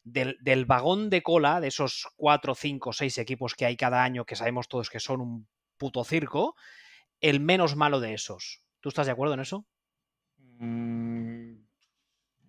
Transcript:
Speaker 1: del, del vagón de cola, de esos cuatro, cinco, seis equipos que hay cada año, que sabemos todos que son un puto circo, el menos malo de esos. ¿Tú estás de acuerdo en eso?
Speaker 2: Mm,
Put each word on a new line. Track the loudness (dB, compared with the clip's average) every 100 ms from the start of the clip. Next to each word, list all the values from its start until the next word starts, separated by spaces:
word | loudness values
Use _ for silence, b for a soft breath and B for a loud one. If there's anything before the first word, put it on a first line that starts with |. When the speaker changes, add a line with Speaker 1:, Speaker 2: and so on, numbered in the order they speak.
Speaker 1:
del, | -6 -2 -2 -2
del | 2 2 4
vagón | 4 4 0 2
de | 0
cola, | 4 4 6 2
de | 0
esos | -2 -4 -4 -12 0
cuatro, | 4 4 2
cinco, | -4 -4 -4 -6
seis | -4 -4 -2
equipos | -4 -4 -6 -2
que | -2
hay | 2
cada | 2 4
año, | 2 0 -6
que | -4
sabemos | -2 -2 -4
todos | -6 -6
que | -6
son | -4 -4
un | -4 -10 -14 _ _ -10
puto | -6 -4
circo, | -2 -2 -2 0 -2 -4 B B B B B _
el | 4 4
menos | 6 4 4 4
malo | 2 2
de | 0
esos. | -6 -8 -12 -14 -16 _ _
¿Tú | -8
estás | -2 -2
de |
acuerdo | 0 0
en | -2
eso? | -4 -10 -12 _ _ _ _ _ _ _
Speaker 2:
Mm, | _ -10 -6 -4 -4 -4 -4 -6 -8 -10 -14 -20 _ _ _ _ _ _ _ _